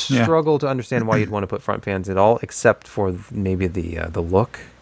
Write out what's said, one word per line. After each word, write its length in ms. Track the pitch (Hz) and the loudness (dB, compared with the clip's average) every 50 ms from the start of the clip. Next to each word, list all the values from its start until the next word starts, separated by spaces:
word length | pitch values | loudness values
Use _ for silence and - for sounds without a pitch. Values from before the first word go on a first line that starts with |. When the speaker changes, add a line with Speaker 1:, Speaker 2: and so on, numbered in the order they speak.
| - - | -2 0
Speaker 1:
Yeah. 160 | 135 123 117 | 2 2 4
Speaker 2:
struggle 340 | 110 160 160 156 156 151 135 | 4 4 4 4 2 2 0
to 80 | 151 139 | 0 -2
understand 400 | 135 127 117 - 135 120 113 110 | -2 -2 -4 -2 -2 -2 0 2
why 100 | 110 107 | 0 0
you'd 120 | 104 95 | 0 0
want 140 | 107 104 98 | -2 -4 -4
to 40 | 90 | -4
put 140 | 110 - | -6 -6
front 220 | - - 101 101 - | -4 -4 -6 -4 -4
fans 240 | 107 98 95 90 98 | -4 -4 -4 -2 -2
at 80 | 95 95 | 2 4
all, 220 | 98 110 117 - | 4 4 4 2
except 460 | - - - - - 120 107 - - - | -2 -8 -4 0 2 2 2 2 -2 -10
for 240 | - - 101 92 | -4 -2 -2 -2
th-, 200 | 90 90 98 - | -2 -4 -8 -10
maybe 360 | 120 107 98 95 92 90 92 90 | -6 -4 -2 0 0 0 0 -2
the, 320 | 82 92 82 85 85 82 | -2 -4 -6 -6 -6 -6
uh, 80 | 82 82 | -8 -6
the 120 | 82 90 | -4 -4
look, 400 | 85 82 92 95 120 - - - - - - _ | -2 2 2 2 2 2 -2 -12 -20 -20 -20 _